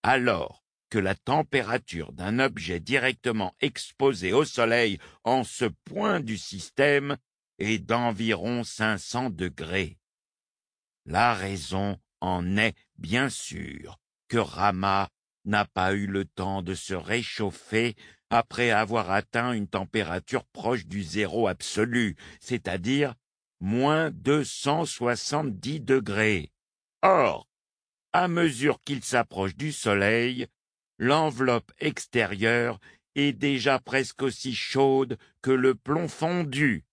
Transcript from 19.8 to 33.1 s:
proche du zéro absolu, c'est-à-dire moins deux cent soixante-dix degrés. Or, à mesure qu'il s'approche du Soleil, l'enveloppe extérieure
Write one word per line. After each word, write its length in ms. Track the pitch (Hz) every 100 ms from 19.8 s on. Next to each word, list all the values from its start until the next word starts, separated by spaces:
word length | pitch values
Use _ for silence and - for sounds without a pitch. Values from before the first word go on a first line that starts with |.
| 95 113 85 90 - 127
proche 420 | - - 110 123 80
du 160 | 98
zéro 460 | 85 92 98 95 107
absolu, 680 | 90 - - 117 120 110 80 - -
c'est-à-dire 720 | - 123 - 92 92 139 143 120 _ _ _ _
moins 500 | 95 117 139 156 160
deux 340 | 117 87 151
cent 400 | 135 - 143 151
soixante-dix 960 | 160 - 120 120 - 147 147 95 117 151
degrés. 720 | - 135 107 101 107 98 71 _ _ _ _ _
Or, 460 | 190 185 117 71 - _ _ _ _ _ _
à 160 | 165 180
mesure 540 | 170 165 117 143 123
qu'il 180 | - 139
s'approche 540 | - 127 - 92 98 87
du 160 | 151
Soleil, 720 | 143 113 101 101 113 120 127 - _ _ _ _ _
l'enveloppe 760 | 123 147 156 117 127 120 - -
extérieure 1000 | 156 147 - 120 104 98 113 120 120 98 - - _